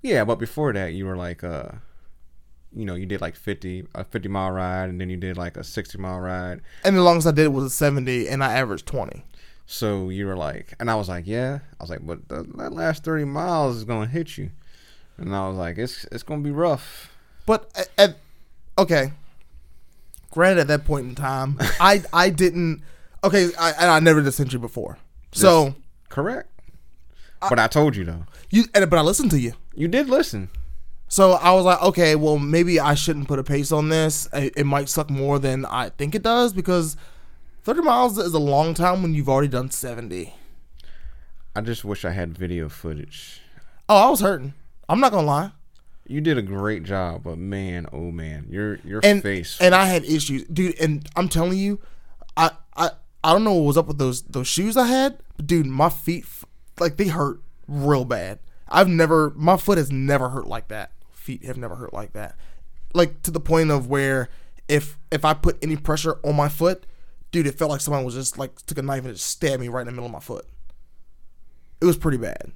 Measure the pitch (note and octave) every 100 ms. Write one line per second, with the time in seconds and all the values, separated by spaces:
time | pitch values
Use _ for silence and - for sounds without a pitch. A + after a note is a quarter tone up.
0 | C4+ D#3+ G#2+ A2+ A2+ - D3 G2+ F#2 F2+
1 | F#2+ F2+ F2 E2+ F2 D#2 - - - -
2 | - - - - - - - A2 G#2 F2+
3 | F#2 G2 E2+ - - G2 F#2 F2+ - -
4 | F#2+ - F#2+ G2 F#2+ F#2 F2+ F#2 F#2 F2+
5 | F#2 F#2 F#2 F2+ F2 - F#2+ - F#2 G2
6 | F#2 F2+ F2+ F#2 F2+ F2+ - - G3 F#3+
7 | F3+ E3+ D#3+ D3+ D#3 C3+ C3+ - D3 C#3+
8 | B2+ B2 - C3+ C3+ A#2 B2+ F#2+ - C3
9 | F2 - - - - - - - A2 G2+
10 | F#2 F#2+ G2 F#2 D#2 A1+ - - A#2+ A2
11 | G2 F2 F2 A2+ B2+ C#3+ - - E2+ E2
12 | - - - - - - - E3 E3 D3+
13 | D#3+ D#3+ C#3+ C#3+ F3 E3 C#3+ A#2 A2 A#2
14 | A2 D3+ E3 - - - - - - -
15 | - - - G2 F#2+ F#2+ E2+ F2 B2+ -
16 | - A#2 - D3+ D3 C#3+ E3+ C#3+ - -
17 | - - _ - - A3 - G3 F#3 -
18 | G3+ D3+ - - - - - - F3+ D#3+
19 | C3 D3 - - - - - - - -
20 | - - - D#3+ F#3 F#3 D3 D3+ D3+ D3
21 | B2+ B2 C#3 C3+ C3+ C3+ - - F#3 G3+
22 | - E3 F#3 D#3+ F3+ E3+ E3+ D#3 - -
23 | - - F#3+ G3 F3 E3+ E3 D3+ F3 D#3+
24 | E3 D#3 C#3 C3 C3 C3 A#2 - - -
25 | - - - - F#3+ E3 C#3+ C3+ - -
26 | - - E3+ B3+ - - - - - -
27 | - - - - G3 A#2+ A2+ D3 D3+ G#2+
28 | E2+ E2 E2+ - - G3+ A3+ G3+ F#3 E3+
29 | D#3 G3+ B3+ D3+ A#2 A#2 - - E3 A#3
30 | C#4+ C4 - G#2 F#2 - - - - -
31 | - F#3+ F#3+ F#3 E3+ F#3 F#3 F3 F3+ F3+
32 | E3 D#3 D3+ D3+ C#3+ D#3+ F3 E3 C#3+ C#3+
33 | - D3 C#3 C#3 C3 C#3+ C#3 D3+ D3+ D#3+
34 | D#3 D3+ - - C#3+ - C#3+ C#3+ C#3 -
35 | D3+ C#3 C#3 C#3+ C3+ C3 C3+ B2 A#2 -
36 | C#3+ G#3+ A3+ A#3+ A#3+ F#3+ F#3 F3+ D#3+ -
37 | - - - - - - - C#4+ D#4 B3
38 | B3 G#3 F3 D#3+ D3 C#3 D#3+ D#3+ F3+ F#3
39 | F3 D#3 C#3+ C3+ D3 B2+ C3 - B2+ A#2
40 | A#2 F2+ D#2+ - - - - - - -
41 | - - - - - - A2 A2+ G2+ G2+
42 | F2+ F#2+ E2+ D#2+ F2+ F2 D#2 - E2 D2+
43 | D2+ - - - - - - - - G#3
44 | A#3 C#4 G3+ F3 C3+ - - - - F#3
45 | C4 G#3 D3+ C#3+ G3 - - - - -
46 | - C#3 D#3 C3+ G2 G2 G#2 G#2 D#2+ G2
47 | F2+ E2+ E2+ E2 F#2+ G2 F#2+ F2+ E2 C#2+
48 | F2 E2+ D#2 D#2 D2 F2+ G#2 G2+ - G#2
49 | G2+ G2+ G2+ G2 E2+ - F3+ F#3 F#3+ F3+
50 | - D#3+ D3 C3+ - E3 F#3 - D#3+ D3
51 | D3 - F#3 - E3+ F#3+ G3 G3+ - -
52 | - - - - E3 - - - E3+ -
53 | - - D#3+ F3+ A3 F#3 D3 C#3+ E3 C#3+
54 | C3 B2 - C#3 B2+ - G3+ A3+ A#3+ C4
55 | C4+ C4+ - - D3+ F3 C#3+ C3 D#3+ -
56 | - A#2 - - - - - - E3+ D3
57 | G3 D#3+ C#3+ - - - - C#3+ C#3 C#3+
58 | B2 A#2 F#2 G#2 - - - - F#3+ E3
59 | D#3+ D#3+ D3+ D3 D#3 F#3 - F#3+ C3+ C3
60 | C3+ C#3+ B2+ C#3 - A2+ - G#2+ - -
61 | - - - - - B2 A#2+ F2 B2 -
62 | G#2 G#2 G2+ - - - - - - E3+
63 | E3 - - D#3+ - E3 D#3+ C#3+ B2 C#3
64 | C#3 C3+ B2 - - - - D3 D3 -
65 | - D3+ D3+ D#3 D#3+ D#3 D3+ D3+ - D#3
66 | D#3+ - C#3+ D3 D3 D3 E3+ F#3 - -
67 | - - - E3+ C#3+ C3+ D#3 C#3 D3 C#3+
68 | B2+ A#2+ C3 - C3+ - - C#3+ C#3 C3+
69 | B2+ G2 - - D#3 C3 A#2+ B2 A#2+ B2
70 | A#2+ A2+ - B2 - - - - - -
71 | - - - - - - - - F3 E3
72 | D#3+ C3 A2+ - -